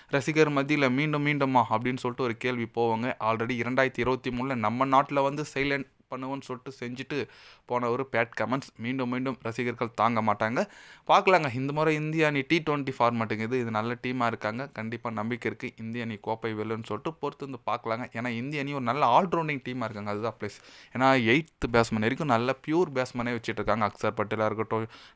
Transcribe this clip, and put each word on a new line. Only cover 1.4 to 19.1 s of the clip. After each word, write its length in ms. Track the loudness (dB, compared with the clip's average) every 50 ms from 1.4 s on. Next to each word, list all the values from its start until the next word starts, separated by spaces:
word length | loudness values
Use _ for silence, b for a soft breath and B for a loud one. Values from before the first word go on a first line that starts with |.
| 2 4 4 4 4 4
அப்படின்னு 280 | 2 0 0 0 -2 -2
சொல்லிட்டு 260 | -2 -4 -2 0 -2
ஒரு 140 | -2 -2 -2
கேள்வி 320 | -2 -2 -2 -2 -4 -4 0
போவாங்க. 380 | 0 2 2 2 0 -2 -2 -4 -2
already 420 | 0 0 0 0 0 -2 -2 -2 -2
இரண்டாயிரத்தி 340 | -2 0 0 0 0 0 -2
இருபத்தி 300 | 0 0 0 -2 -2 -6
மூணுல 260 | -4 -4 -4 -4 -4
நம்ம 300 | -2 -2 0 0 0 0
நாட்டுல 380 | 2 4 2 2 2 0 0 0
வந்து 220 | 0 0 -4 -6 -6 -4
சைலண்ட் 400 | -4 -2 -2 -2 -4 -4 -8 _ _ _ -14
பண்ணுவோன்னு 320 | -12 -10 -8 -8 -8 -10
சொல்லிட்டு 320 | -8 -10 -12 -10 -12 -14 -12 -10
செஞ்சுட்டு 480 | -10 -10 -10 -10 -8 -6 -4 -4 -4 -6 B B B B B B B
போன 240 | -4 -2 -2 0 0
ஒரு 200 | 0 -2 -2 -2
பேட் 180 | 0 0 0 0 0 -2
கமெண்ட்ஸ் 340 | -2 0 -2 -2 -4 -6 -12 -8
மீண்டும் 320 | -6 -6 -4 -2 -2 -2
மீண்டும் 280 | -2 -2 -2 -4 -4 -6
ரசிகர்கள் 500 | -6 -6 -4 -2 -2 -2 -2 -2 -4 -4
தாங்க 300 | 0 2 2 4 4 2
மாட்டாங்க. 440 | 2 2 2 2 2 0 0 0 -2 -4 B B B B B B B 4
பார்க்கலாங்க, 480 | 6 6 6 6 6 6 4 2 -2
இந்த 180 | -2 -4 -2 0
முறை 220 | 2 2 2 2
இந்திய 320 | 0 0 -2 2 2 2 2
அணி 140 | 2 0
டி 220 | 0 2 2 2 2
ட்வென்டி 280 | 0 -2 -2 -2 -2 0 2
ஃபார்மேட்டுங்க 400 | 2 2 4 2 0 0 -2 -2
இது, 200 | -2 0 0 0
இது 120 | 0 0
நல்ல 260 | 0 0 0 -2 -4 -4 -4 -4
டீமா 180 | -2 0 0
இருக்காங்க. 420 | 0 0 0 -2 -4 -4 -4 -8 -8
கண்டிப்பா 420 | -8 -8 -8 -6 -6 -6 -6 -6
நம்பிக்கை 420 | -4 -4 -2 -2 -4 -2 -2 -4
இருக்கு 320 | -4 -4 -8 -10 -10 -10 -10
இந்திய 180 | -8 -8 -6 -6
அணி 140 | -6 -8 -8
கோப்பை 360 | -4 -4 -4 -4 -4 -4 -4
வெல்லுன்னு 300 | -4 -4 -4 -4 -6 -6
சொல்லிட்டு 300 | -6 -6 -6 -6 -6 -8
பொறுத்து 360 | -6 -8 -8 -8 -8 -12 -12
வந்து 100 | -12 -8 -6
பார்க்கலாங்க. 420 | -4 -4 -4 -2 -4 -4 -4 -4 -6
ஏன்னா 180 | -6 -6 -4 -4
இந்திய 340 | -4 -4 -6 -4 -4 -4
அணி 120 | -4 -4 -4
ஒரு 100 | -4 -2
நல்ல 380 | 0 0 2 4 6